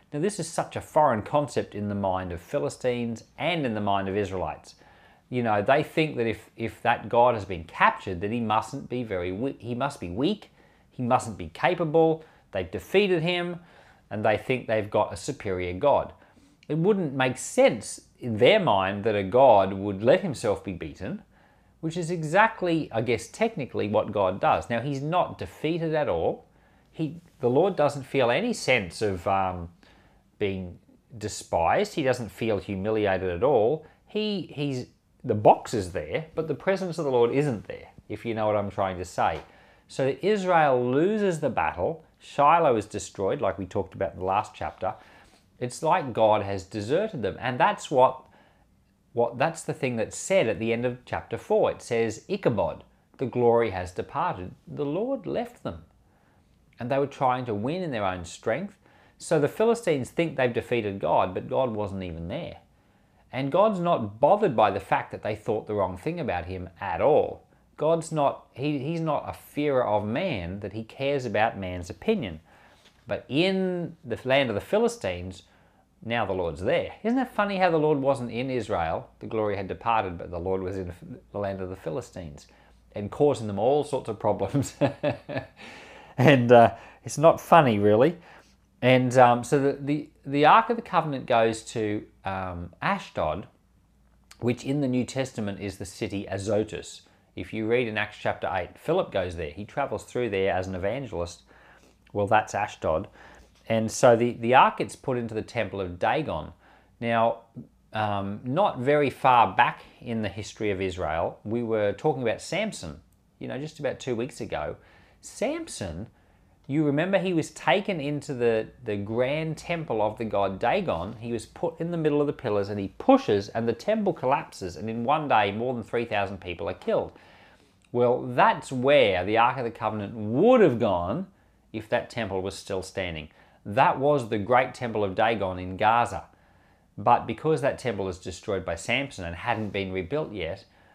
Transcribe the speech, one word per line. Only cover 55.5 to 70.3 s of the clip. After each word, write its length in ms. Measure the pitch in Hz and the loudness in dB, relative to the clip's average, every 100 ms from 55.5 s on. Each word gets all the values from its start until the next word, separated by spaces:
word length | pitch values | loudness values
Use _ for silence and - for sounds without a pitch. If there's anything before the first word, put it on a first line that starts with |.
| - | -10
them. 200 | - 85 - _ _ _ _ _ _ _ _ _ | -12 -12 -18 _ _ _ _ _ _ _ _ _
And 100 | 120 | -2
they 100 | 139 | -2
were 80 | 139 | -2
trying 380 | - 127 127 120 | 0 0 0 -2
to 80 | |
win 300 | 104 120 180 | -4 -2 -4
in 80 | 175 | -4
their 140 | 117 98 | -2 -2
own 180 | 92 | -4
strength. 520 | 82 - - 123 202 - _ _ _ _ | -8 -8 -4 -2 -4 -14 _ _ _ _
So 200 | - 160 | 0 2
the 120 | 143 | 2
Philistines 600 | - 226 226 180 143 127 | 2 2 2 2 0 -2
think 260 | - 165 139 | -2 -2 0
they've 160 | 127 | 0
defeated 460 | 117 - 120 104 98 | 0 0 0 0 -2
God, 340 | - 139 92 | 2 4 2
but 160 | 101 123 | -2 -2
God 220 | 127 131 | 0 0
wasn't 320 | 104 101 98 | -2 -4 -6
even 260 | 92 80 85 | -8 -8 -8
there. 280 | 135 - - _ _ _ _ _ _ _ | -8 -10 -14 _ _ _ _ _ _ _
And 180 | 123 139 | -6 0
God's 280 | 170 220 190 | 2 2 2
not 420 | 175 151 107 104 | 0 0 -2 2
bothered 340 | 147 208 208 113 | 4 6 4 4
by 160 | 107 | 4
the 80 | 98 | 4
fact 320 | - 139 - | 0 -2 -2
that 120 | 95 | -6
they 120 | 107 107 | -6 -6
thought 320 | - 107 - | -2 -2 -2
the 60 | |
wrong 240 | 104 95 87 | 0 0 -2
thing 220 | 151 170 | -6 -4
about 260 | 123 87 87 | -4 -4 -4
him 240 | 92 90 - | -8 -10 -10
at 220 | 98 85 | -6 2
all. 440 | 120 139 90 - _ _ _ - | 4 6 4 -4 _ _ _ -4
God's 360 | 151 165 156 | 0 0 0
not, 360 | 156 139 - - | 0 0 0 -12
he, 260 | - 147 147 | -6 -4 -2
he's 220 | 135 165 | -4 -4
not 260 | 160 143 - | -2 -2 -4
a 60 | |
fearer 520 | 92 - - 147 131 110 | -12 -10 -2 0 2 2
of 200 | 104 104 | 0 0
man, 560 | 123 190 | -2 -2